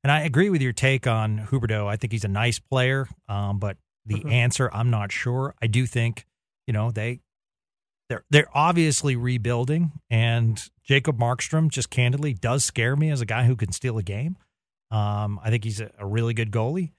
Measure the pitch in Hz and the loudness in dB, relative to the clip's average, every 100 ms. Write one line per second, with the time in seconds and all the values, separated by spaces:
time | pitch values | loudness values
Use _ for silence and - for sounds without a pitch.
0 | 139 151 156 131 202 170 131 113 131 135 | 4 2 4 4 4 4 2 2 2 2
1 | 127 113 110 107 107 135 113 107 104 107 | 2 2 0 -2 -2 -2 0 0 0 -2
2 | 107 113 104 101 120 113 _ 131 127 135 | -4 -4 -2 0 0 0 _ 0 2 0
3 | 131 - - 101 101 101 104 95 _ _ | -4 -10 -8 -4 -2 -2 -4 -6 _ _
4 | 107 104 101 120 123 - 123 104 120 110 | -6 -6 0 2 2 2 -2 0 0 0
5 | 101 - 123 127 135 - 117 120 123 123 | -2 -6 -4 -4 -6 -4 -2 0 0 0
6 | 117 110 _ _ _ _ - 107 113 110 | -2 -4 _ _ _ _ -6 -2 -2 -4
7 | 113 123 _ _ _ _ _ _ _ _ | -6 -8 _ _ _ _ _ _ _ _
8 | _ 110 _ 147 151 139 160 175 160 131 | _ -10 _ 4 4 2 4 4 2 2
9 | 147 123 123 123 113 120 127 160 165 - | 0 -2 -2 -2 -2 -2 0 0 0 -4
10 | _ 113 117 117 113 104 - _ - 139 | _ 2 2 2 2 0 -8 _ 2 2
11 | 143 117 120 123 - 160 160 139 - - | 2 0 0 0 -2 0 0 0 -4 0
12 | 123 139 151 110 117 135 - - 117 143 | 2 0 -2 -4 -2 0 -2 0 0 2
13 | 156 143 117 117 123 123 98 - 127 110 | 0 0 -2 2 2 2 -2 -4 -4 -4
14 | 92 101 151 185 _ _ _ _ _ 110 | -4 -6 -6 -8 _ _ _ _ _ -2
15 | 104 104 104 101 110 117 110 104 107 - | 0 -2 -4 -4 -2 -2 -2 -8 -10 -10
16 | 101 110 117 113 110 110 113 175 170 | -4 -2 0 -2 -2 -2 -2 -2 -6